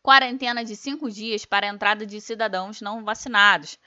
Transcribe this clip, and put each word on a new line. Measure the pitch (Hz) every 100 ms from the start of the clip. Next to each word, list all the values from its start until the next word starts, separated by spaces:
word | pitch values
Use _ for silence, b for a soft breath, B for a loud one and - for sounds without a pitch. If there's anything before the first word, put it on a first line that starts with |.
quarentena | - 269 254 262 247 233
de | 233
cinco | 214 269 294 269
dias | 202 226 208
para | - 202 202
a |
entrada | 202 202 208
de | 214 208
cidadãos | 214 220 220 185 190 214
não | 208 226
vacinados, | 208 226 262 220 202 180 - -